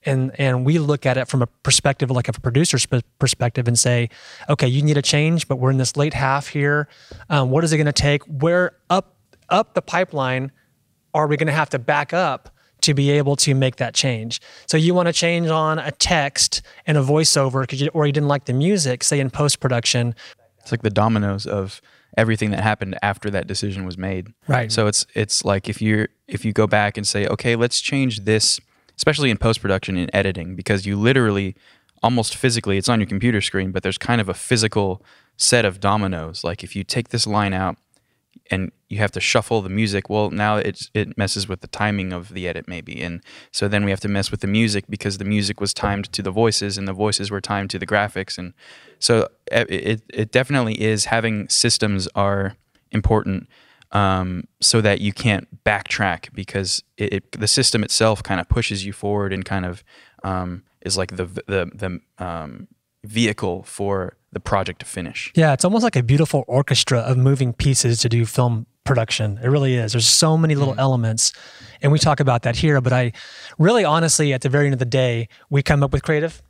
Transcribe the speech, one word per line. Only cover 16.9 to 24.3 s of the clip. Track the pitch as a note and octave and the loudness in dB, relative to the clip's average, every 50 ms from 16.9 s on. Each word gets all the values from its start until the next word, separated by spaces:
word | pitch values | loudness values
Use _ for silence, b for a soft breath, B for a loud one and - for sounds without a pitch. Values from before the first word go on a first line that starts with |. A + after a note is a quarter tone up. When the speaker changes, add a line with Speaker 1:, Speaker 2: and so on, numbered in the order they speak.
| D#3 | 2
Speaker 1:
a | D3 C3+ | 2 4
voiceover | C3 D3 D#3 D#3+ D3+ - D3 C#3 C3 B2 C3+ C3 | 4 2 2 4 2 2 2 2 0 0 -2 -4
'cause | - - C3 | -4 -4 -4
you, | C#3+ D#3 | -4 -2
or | - E3 D3 | 0 0 0
you | D3 C#3 | 0 0
didn't | D3+ D3 C#3+ | 0 0 0
like | C#3+ C#3 _ | 0 0 _
the | - B2 | -2 0
music, | C3 C#3+ F3+ G#3 G3 D3+ C3+ B2+ B2 - | 0 2 2 2 0 0 -2 -4 -2 -2
say | - D3+ C#3+ | 0 0 0
in | C3+ C3 | 0 -2
post-production. | - - D3+ C#3+ - - - C3+ B2 A#2 A2+ - - B2 A#2+ A#2+ A2+ B B B B B _ _ _ _ | -2 0 0 0 0 0 0 0 0 0 0 0 0 0 0 0 -4 B B B B B _ _ _ _
Speaker 2:
It's | _ - | _ -6
like | A#2 A2+ | -6 -2
the | - G#2+ | -2 0
dominoes | G2 G#2 G#2 A2+ A2+ G#2 G#2 G2+ G2 G2 G#2 | 2 4 4 4 4 2 0 0 -2 -4 -6
of | G#2 G2+ G2+ F#2+ F#2+ - - b b b b b b b | -4 -4 -4 -4 -6 -10 -16 b b b b b b b
everything | - A2+ A2+ A2 G#2 A2 G#2 | 2 2 2 2 0 0 -2
that | G2+ G2+ | 0 0
happened | G#2 A2 G#2+ - - F#2+ F#2+ - - | 0 0 0 0 -4 -8 -6 -2 -2
after | G#2 G2 - - G#2 | -2 -2 -2 -6 -4
that | G2+ F#2+ - | -4 -4 -4
decision | F2 G2+ - - G#2 F#2+ G2 F#2+ | -4 -6 -6 -4 -4 -6 -6 -8
was | F#2 F2 | -8 -8
made. | F#2 F#2+ F#2+ F#2+ F#2 F#2 G#2 | -6 -6 -6 -4 -6 -8 -10